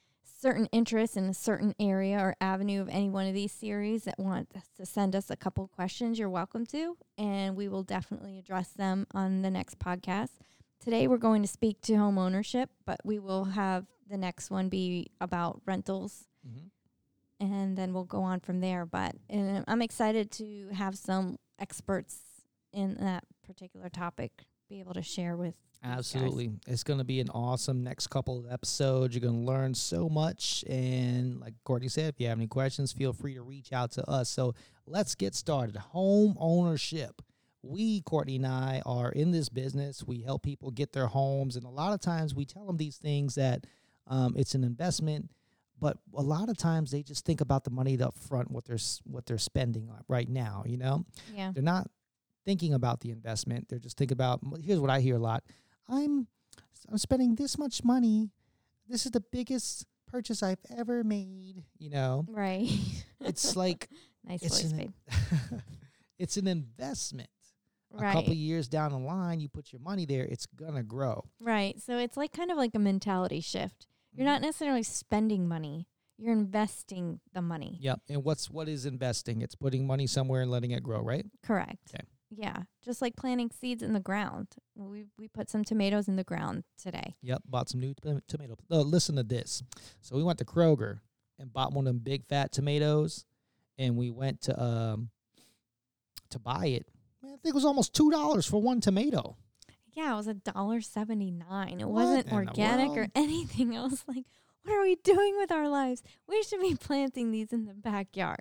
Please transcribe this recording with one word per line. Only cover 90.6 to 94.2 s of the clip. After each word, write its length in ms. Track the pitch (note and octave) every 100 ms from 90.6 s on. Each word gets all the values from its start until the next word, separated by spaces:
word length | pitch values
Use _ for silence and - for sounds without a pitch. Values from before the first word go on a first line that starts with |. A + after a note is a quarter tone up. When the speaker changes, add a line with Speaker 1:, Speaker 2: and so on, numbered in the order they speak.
| E3 C#3+ A2 G#2 - _ _ -
Speaker 2:
and 140 | C3+
bought 200 | A#2 C3+
one 140 | C3+ C3+
of 60 |
them 60 | B2
big 220 | A2+ C#3 -
fat 260 | C#3+ C#3
tomatoes, 720 | - C#3+ D3 D3+ D3+ D#3 - - _ _ _ _ -
and 200 | C3 A#2+
we 140 | B2
went 300 | A#2